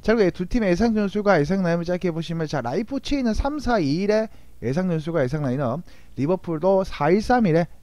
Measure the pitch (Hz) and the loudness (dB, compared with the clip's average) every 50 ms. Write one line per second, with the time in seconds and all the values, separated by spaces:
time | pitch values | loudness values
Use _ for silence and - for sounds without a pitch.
0 | - - 220 240 202 175 - - 180 180 - 247 220 185 175 175 226 240 220 214 | 0 2 4 4 4 2 2 -2 -4 0 0 2 2 2 2 2 2 2 2 2
1 | 208 196 180 208 202 202 196 185 147 147 190 196 185 170 170 170 170 170 180 180 | 0 0 -2 0 2 4 4 4 4 2 2 0 2 2 0 0 0 -2 -2 -2
2 | - 180 160 165 165 151 165 165 160 151 156 139 117 120 131 185 233 - 277 269 | -2 -2 -2 -2 -4 -4 -4 -4 -4 -4 -4 -4 -4 -2 -4 -4 -4 -4 -6 -6
3 | - - 285 277 254 226 214 - - 277 302 302 240 240 240 214 160 135 143 175 | -2 -2 -2 0 0 0 0 0 0 -2 -2 -2 -2 0 2 2 2 2 0 0
4 | 196 202 208 220 220 220 - - - - - - - 117 135 170 185 185 170 160 | 2 2 2 2 0 -2 -8 -16 -18 -18 -14 -8 -4 -2 -2 0 0 0 -2 -2
5 | 147 165 165 165 135 127 143 156 147 131 123 139 143 117 120 165 - - - - | -2 -2 0 0 0 0 0 -2 -2 -2 -2 0 0 -2 -2 -4 -6 -12 -16 -18
6 | - - - - 131 151 185 180 - 175 165 151 160 190 196 190 190 - - - | -18 -14 -6 -4 -2 0 0 -2 -2 -4 -4 0 2 2 2 2 2 -2 -2 0
7 | 143 151 180 214 208 - 247 247 226 175 151 165 175 - - - | 2 2 2 2 4 2 2 4 4 4 4 2 2 0 -4 -12